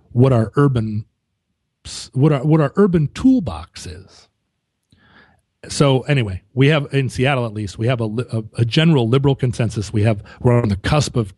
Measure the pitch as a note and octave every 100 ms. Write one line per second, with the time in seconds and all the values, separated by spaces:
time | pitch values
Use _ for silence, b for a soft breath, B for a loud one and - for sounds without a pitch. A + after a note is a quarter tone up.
0 | _ A#2+ C3 A#2+ A2 - C#3+ A#2+ A2 G#2+
1 | - _ _ _ _ _ _ _ - -
2 | - C3 D3+ C#3+ D3 D#3+ C#3 - G3+ E3+
3 | C#3+ - C4 C4 C#3 D#2+ - - F2 E2
4 | - - _ _ _ _ _ _ _ b
5 | b b b b _ _ - - C#3+ C3
6 | C3 C#3 G#2 F#2+ - B2 C#3 D#3 C#3+ C#3
7 | B2+ B2+ C3 C3 A#2 G#2 G#2 - A2+ B2
8 | A2 A2 A#2 A2+ G#2+ - A#2 D#3+ E3 D3
9 | A2+ C3+ C#3 C3+ B2+ - A2 A#2 G2 G#2+
10 | G#2+ G#2+ B B B2 A#2+ A#2 F#2+ - D3+
11 | - B2 G2+